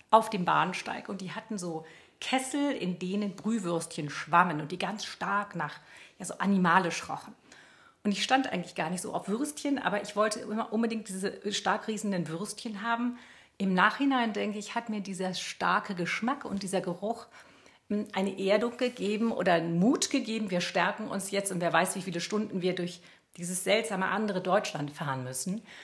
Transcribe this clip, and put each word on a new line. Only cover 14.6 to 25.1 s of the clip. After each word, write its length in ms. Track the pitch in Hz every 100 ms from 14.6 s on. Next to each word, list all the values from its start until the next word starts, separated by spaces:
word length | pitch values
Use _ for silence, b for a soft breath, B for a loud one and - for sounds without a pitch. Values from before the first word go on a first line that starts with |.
| 202
hat 160 | 240 233
mir 100 | 214
dieser 340 | 196 180 185
starke 600 | 185 - - 180 185 -
Geschmack 500 | 180 175 - 226 262
und 180 | - 202
dieser 180 | 190 190
Geruch, 440 | 180 170 208 233 - b b b b b _
hm, 180 | 208 202
eine 240 | 196 196 190
Erdung 360 | 190 208 240 240
gegeben 560 | 247 247 190 214 226
oder 220 | - 185
einen 240 | 170 165 170
Mut 320 | 202 320 -
gegeben. 400 | 277 214 220 214
Wir 100 | 180
stärken 480 | - 185 180 202 214
uns 220 | 196 196
jetzt 180 | 196 196
und 100 | 185
wer 120 | 170
weiß, 240 | 160 185 196
wie 60 |
viele 180 | 185 170
Stunden 420 | - 214 214 190
wir 120 | 180
durch 260 | 180 175 - b b _ -
dieses 260 | 175 180
seltsame 420 | 190 214 - 190 180
andere 340 | 196 214 185
Deutschland 520 | 180 190 208 151 147
fahren 320 | - 151